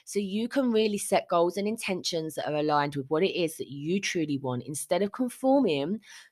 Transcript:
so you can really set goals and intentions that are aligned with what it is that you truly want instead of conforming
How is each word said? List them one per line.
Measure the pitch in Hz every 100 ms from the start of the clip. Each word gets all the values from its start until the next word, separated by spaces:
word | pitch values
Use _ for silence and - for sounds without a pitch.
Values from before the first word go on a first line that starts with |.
| -
so | 202
you | 202 202 233
can | 285 254
really | 220 214 202
set | - 190 -
goals | 175 175 190
and | 208
intentions | 226 - 185 - 170 160
that | - -
are | 151
aligned | 151 147 143 143
with | 131
what | 156
it | 185 139
is | 160 -
that | -
you | 143 151 196
truly | - 180 151 139
want | 131 123 -
instead | 151 - 175
of | 202
conforming | - 247 - 262 277 226 139 147 220 - - -